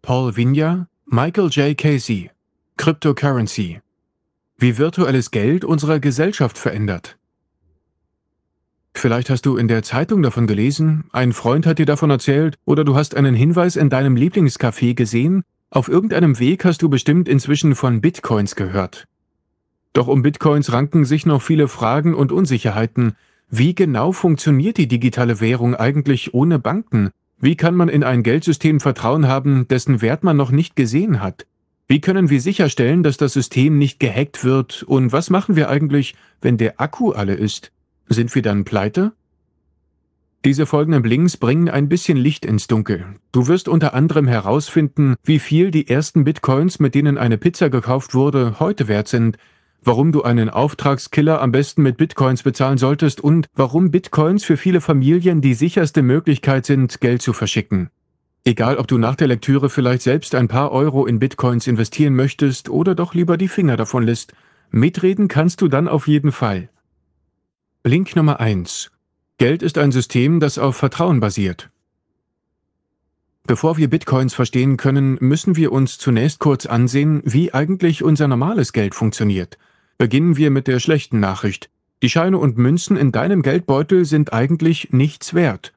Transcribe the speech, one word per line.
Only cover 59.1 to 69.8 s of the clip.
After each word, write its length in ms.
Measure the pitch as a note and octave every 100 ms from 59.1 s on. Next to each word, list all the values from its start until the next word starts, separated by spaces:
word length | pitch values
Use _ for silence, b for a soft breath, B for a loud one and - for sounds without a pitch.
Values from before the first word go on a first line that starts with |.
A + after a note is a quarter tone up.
| C3+
der 120 | C#3+
Lektüre 420 | A#2 - C3+ C3+
vielleicht 320 | - B2 B2+
selbst 340 | - D3 - C3
ein 140 | A#2
paar 240 | A#2+ C#3+
Euro 320 | C3 D3+ C3+ A#2+
in 120 | A#2
Bitcoins 460 | C3+ - B2 A#2+ B2+
investieren 480 | A2+ A2 - D3+
möchtest 540 | B2+ C#3 - C#3+ C3 -
oder 260 | C#3+ F3
doch 200 | F3 F3
lieber 240 | E3+ F3+ E3+
die 100 | F#3
Finger 300 | - E3 A2+
davon 260 | A2 B2+
lässt, 300 | A2+ A#2 - b b b b
mitreden 600 | G#2+ D3+ F3 F#3 G3 G3+
kannst 320 | D3 E3 -
du 80 | E3+
dann 180 | C#3 E3+
auf 220 | D3+ D3
jeden 240 | D3 C#3+
Fall. 340 | - A2+ F#2+ - _ _ _ _ _ _ _ _ _ _ _ A#2+
Link 320 | D#3 F#3+ F3
Nummer 240 | D3+ C#3+
eins. 500 | A2 F#2+ E2+ - - _ _ _ _ _
Geld 260 | B2 E3
ist 140 | E3+
ein 160 | D#3